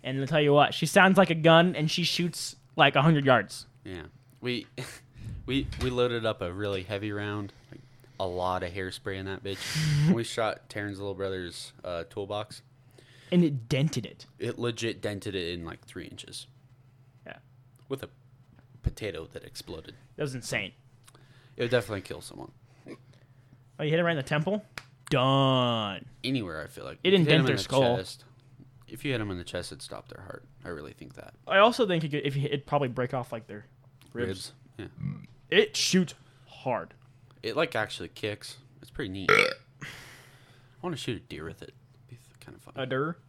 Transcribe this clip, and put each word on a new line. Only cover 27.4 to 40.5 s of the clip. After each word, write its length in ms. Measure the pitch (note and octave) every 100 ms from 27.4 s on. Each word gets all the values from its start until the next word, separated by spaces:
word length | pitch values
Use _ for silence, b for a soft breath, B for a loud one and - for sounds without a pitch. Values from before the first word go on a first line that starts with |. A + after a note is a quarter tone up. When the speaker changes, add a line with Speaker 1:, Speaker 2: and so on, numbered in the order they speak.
Speaker 2:
him 60 | C#3
Speaker 1:
their 60 |
Speaker 2:
in 20 | B2+
the 60 |
Speaker 1:
skull. 320 | F#2 C3 B2+ A#2+
Speaker 2:
chest, 280 | F#2+ - - - _ - - - -
if 160 | A#2
you 60 | D3
hit 80 | B2
'em 100 | G#2+
in 60 | F2+
the 60 |
chest, 280 | E2+ F2+ F2
it'd 100 | C#2+
stop 260 | - - -
their 140 | -
heart. 220 | - - - -
I 40 | -
really 240 | D#2+ D2
think 220 | - -
that. 200 | C3+ - - -
Speaker 1:
I 100 | F#3+
also 280 | A3 A#3 G#3+
think 180 | E3+
it 60 | D3+
could, 140 | D3
if 120 | C#3+ C#3
you 60 |
hit, 100 | C#3
it'd 140 | C#3+ -
probably 220 | D3 C3+
break 240 | A#2+ B2
off, 200 | C3+ A#2+
like, 160 | A#2 -
their 180 | G#2 - - - _ -
ribs. 400 | A2+ F#2+ F#2+ - - - -
Speaker 2:
Ribs? 100 | F#2+ - - - - - -
Yeah. 80 | -
Speaker 1:
It 180 | - -
shoots 380 | - F#3 F3 - b b -
hard. 480 | - C3 A2+ E2 - - - - -
Speaker 2:
It, 140 | A2 A2+
like, 180 | E3+
actually 340 | A#2 G#2+ - E2+
kicks. 480 | - G#2+ G#2 - - - -
It's 100 | -
pretty 200 | - A2+
neat. 200 | F#2+ F#2
I 560 | - - - - _ B B B B B B B